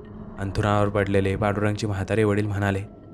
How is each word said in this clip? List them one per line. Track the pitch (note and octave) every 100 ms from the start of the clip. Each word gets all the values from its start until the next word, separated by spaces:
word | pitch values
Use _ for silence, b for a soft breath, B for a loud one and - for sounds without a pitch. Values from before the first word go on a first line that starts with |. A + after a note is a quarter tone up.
| - - - -
अंथरुणावर | G2 G2 G#2 G#2 G2+
पडलेले | G#2 G2 G2 G2 F#2+
पांडुरंगचे | G#2 G2+ G#2 G#2 G#2+
म्हातारे | F#2+ F#2+ G#2
वडील | G#2+ G2+ G#2+
म्हणाले, | G2+ G2+ G2 G#2 - -